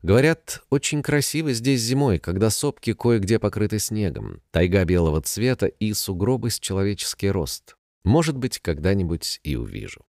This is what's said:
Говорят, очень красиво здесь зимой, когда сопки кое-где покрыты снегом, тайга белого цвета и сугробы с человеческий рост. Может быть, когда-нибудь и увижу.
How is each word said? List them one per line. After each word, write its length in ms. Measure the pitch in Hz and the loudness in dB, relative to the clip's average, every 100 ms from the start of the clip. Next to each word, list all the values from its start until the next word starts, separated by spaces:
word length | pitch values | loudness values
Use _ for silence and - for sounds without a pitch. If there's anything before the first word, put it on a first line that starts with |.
Говорят, 600 | 82 107 147 165 - - _ | 4 4 4 0 -6 -14 _
очень 320 | 139 - 151 | -2 0 -4
красиво 500 | 139 147 135 151 156 | 0 0 0 -2 -2
здесь 300 | 117 123 131 | -2 0 0
зимой, 380 | 113 131 139 87 | 2 2 2 2
когда 300 | - 92 110 | 0 2 2
сопки 440 | - 147 - - | 2 -2 -4 -4
кое-где 440 | 107 120 117 95 110 | -2 2 2 2 2
покрыты 420 | 104 101 104 107 | 0 0 -2 -2
снегом, 640 | - 107 101 67 52 50 _ | -4 -2 -2 -4 -10 -12 _
тайга 340 | 80 90 98 85 | 2 4 4 4
белого 360 | 90 82 78 | 4 4 2
цвета 460 | - - 120 123 - | -2 -2 0 2 -2
и 240 | - 107 | 0 -4
сугробы 580 | 104 - 90 104 127 120 | -2 -4 -2 0 0 -2
с 80 | - | -4
человеческий 720 | - 95 98 101 - - 98 | -4 -2 -2 -2 -6 -2 -2
рост. 440 | 95 73 - _ - _ _ - | 0 -2 -8 _ -20 _ _ 2
Может 320 | 139 160 135 | 4 2 -2
быть, 220 | 127 - | -4 -6
когда-нибудь 840 | - 73 85 98 87 82 - - | -4 -2 0 0 0 -2 -6 -8
и 140 | - 64 | -6 -6
увижу. 480 | 107 - - - _ | -6 -10 -12 -16 _